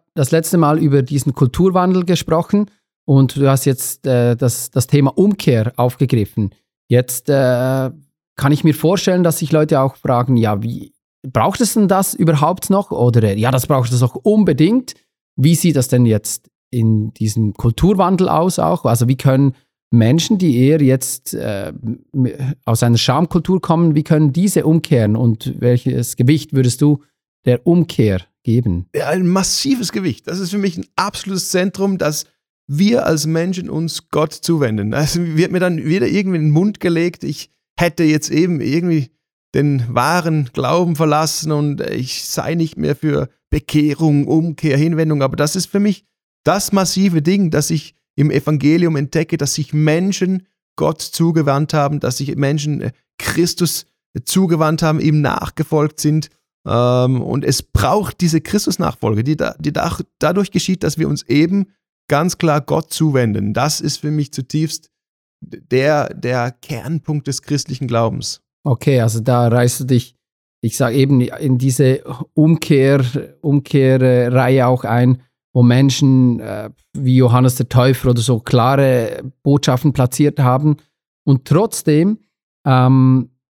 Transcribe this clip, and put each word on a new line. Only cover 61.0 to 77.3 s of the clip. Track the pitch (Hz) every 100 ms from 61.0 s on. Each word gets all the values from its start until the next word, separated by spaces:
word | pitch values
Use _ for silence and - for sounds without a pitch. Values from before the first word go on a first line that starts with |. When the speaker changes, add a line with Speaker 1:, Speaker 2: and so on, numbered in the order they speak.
| 147
Speaker 2:
uns | 143
eben | - 143 170 196 185 _ _ _ -
ganz | 143 170 -
klar | 165 147
Gott | - 156 -
zuwenden. | - 156 135 117 104 104
Das | 113 147 -
ist | 151 -
für | 151
mich | 151 143
zutiefst | - 127 156 156 - _ _ _ _ _ _
der, | - - - 127 143 147 -
der | - 123 123 123
Kernpunkt | - - 117 131 165 - 151 139
des | 131
christlichen | - 143 - 131 127
Glaubens. | 117 113 - - - _ _
Speaker 1:
Okay, | 147 120 151 127
also | 110 113
da | 120 120 120
reißt | 120 123 -
du |
dich, | 123 123 - _ _ _ _ _
ich | 113 -
sag | 127
eben, | 139 143 131
in | 123 - 147 127
diese | 135 123 131 135 - 120 -
Umkehr-, | - 156 160 - 139 135 139 127 131 - _
Umkehrreihe | - 143 - 143 131 131 127 123 123 127 127 131 123
auch | 127
ein, | 104 120 127 127 _ _ _
wo | 123
Menschen, | 120 123 135 - 139 131 123 120
äh, | 110 104 110 - _
wie | 143 127 127
Johannes | 123